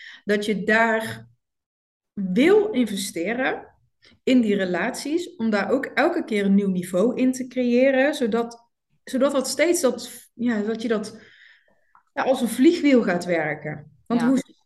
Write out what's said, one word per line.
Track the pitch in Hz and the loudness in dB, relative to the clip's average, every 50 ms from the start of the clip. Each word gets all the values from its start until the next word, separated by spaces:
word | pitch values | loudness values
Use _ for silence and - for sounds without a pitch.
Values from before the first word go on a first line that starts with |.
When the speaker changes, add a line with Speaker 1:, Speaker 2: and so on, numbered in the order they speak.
| - - - - _ | -20 -20 -20 -8 _
Speaker 1:
dat | 202 208 208 208 | -2 -2 0 0
je | 220 208 180 196 | -2 -2 -2 0
daar | 214 214 226 226 226 220 220 220 214 - - - - _ _ _ _ _ _ _ _ _ _ _ _ _ _ _ _ _ | 2 2 4 2 2 0 -2 -4 -6 -10 -12 -16 -20 _ _ _ _ _ _ _ _ _ _ _ _ _ _ _ _ _
wil | - 190 180 180 226 285 359 415 440 - 440 | -8 -6 -2 2 2 4 6 6 4 4 2
investeren | 427 254 247 208 196 190 - - - 170 165 202 233 247 - - 427 - - - _ _ _ _ _ _ _ _ _ _ _ | 0 0 -2 -2 -4 -6 -8 -8 -6 -6 -6 -4 -4 -4 -4 -4 -4 -6 -10 -16 _ _ _ _ _ _ _ _ _ _ _
in | - 262 254 | 2 4 4
die | 226 208 196 | 4 2 0
relaties, | 190 190 180 180 170 190 247 240 - - 277 311 339 - - - | 0 0 -2 -2 -2 -4 -4 -6 -6 -6 -4 -4 -4 -4 -6 -8
om | - 226 226 | -6 -2 0
daar | 208 202 190 196 | 0 0 0 0
ook | 220 277 - | 0 -2 -2
elke | - - 233 277 339 349 320 - | -2 -2 0 0 0 0 -2 -4
keer | - 220 208 202 | -4 -2 0 2
een | 196 196 | 4 4
nieuw | 202 202 190 | 4 2 2
niveau | 185 180 175 - 185 180 208 254 - | -2 -4 -4 -2 0 2 2 2 2
in | - 254 254 | 2 0 0
te | 254 254 254 | 0 -2 -6
creëren, | - - 254 254 240 240 247 262 277 269 262 269 294 294 | -6 -4 -2 0 2 2 2 4 4 4 2 2 0 0
zodat, | - 254 214 214 233 233 233 - - _ _ _ _ _ _ _ _ _ | -2 -2 -2 0 -2 -4 -6 -10 -18 _ _ _ _ _ _ _ _ _
zodat | - - 254 262 190 | -6 -2 0 0 0
dat | - - 170 | 0 -2 -2
steeds | - - - 302 349 349 339 | -2 -2 0 2 2 2 2
dat, | - 247 - - - - - - - _ _ | 0 0 -2 -4 -8 -14 -16 -20 -20 _ _
ja, | - 226 247 226 208 | -6 -4 -2 -2 -2
dat | 202 220 226 226 | -2 -4 -4 -4
je | - | -4
dat, | 226 226 202 - - - - - - - _ - - _ _ _ _ _ _ _ _ _ _ _ _ _ | -2 -2 -2 -4 -6 -12 -18 -20 -20 -20 _ -20 -20 _ _ _ _ _ _ _ _ _ _ _ _ _
ja, | 285 - | -4 0
als | 254 262 - | 0 0 0
een | 240 208 | 0 -2
vliegwiel | - - 262 339 349 - 285 285 262 240 202 | 2 4 6 6 6 4 4 4 4 4 4
gaat | 196 175 175 175 | 2 0 -2 -2
werken. | 180 170 160 151 151 147 147 - 151 151 - - - - _ _ | -2 -2 -2 -2 -2 -6 -6 -8 -10 -12 -12 -14 -20 -20 _ _
Want | - 233 233 | -4 -2 0
Speaker 2:
Ja. | 233 | 2
Speaker 1:
hoe, | 254 269 - - - _ _ _ | 2 0 0 -2 -6 _ _ _